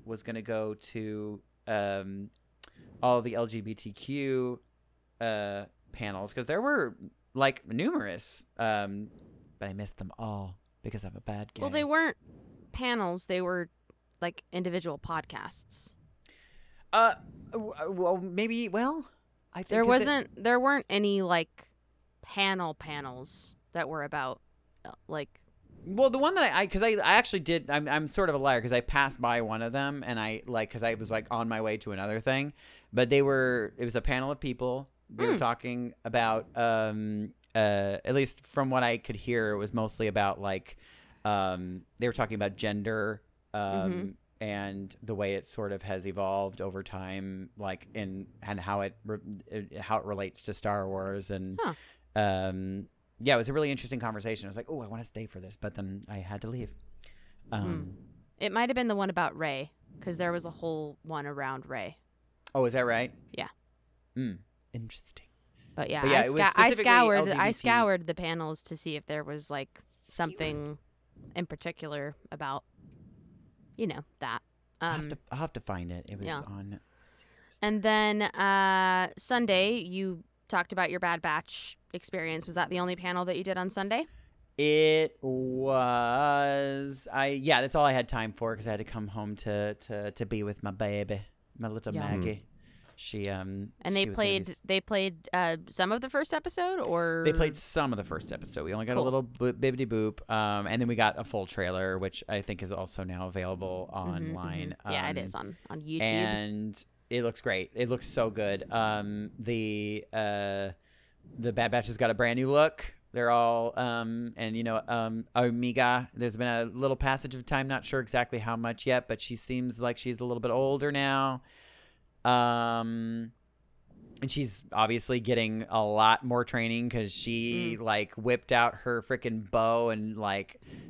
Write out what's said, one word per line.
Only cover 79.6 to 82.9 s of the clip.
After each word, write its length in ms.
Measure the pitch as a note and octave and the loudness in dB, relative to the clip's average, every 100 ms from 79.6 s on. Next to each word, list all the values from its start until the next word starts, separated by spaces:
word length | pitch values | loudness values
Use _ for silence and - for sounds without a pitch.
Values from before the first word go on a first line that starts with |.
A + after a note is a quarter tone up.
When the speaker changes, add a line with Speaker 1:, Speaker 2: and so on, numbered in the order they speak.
| G3 A#3 | 4 2
Speaker 2:
you 460 | F3 F#3 F#3+ E3+ - _ - | -2 -4 -4 -6 -10 _ -4
talked 240 | F#3+ F3 | -2 0
about 180 | F#3 F3 | 0 0
your 80 | F3 | 0
Bad 220 | F3 E3+ | 0 0
Batch 560 | E3 D#3 - - - - _ | 0 -2 -2 -10 -10 -14 _
experience. 520 | F3+ - F#3 E3 D#3+ E3 | -12 -8 -4 -4 -4 -4
Was 100 | F3 | -2
that 140 | F3 | 0
the 100 | F3+ | 0
only 160 | F3+ | -2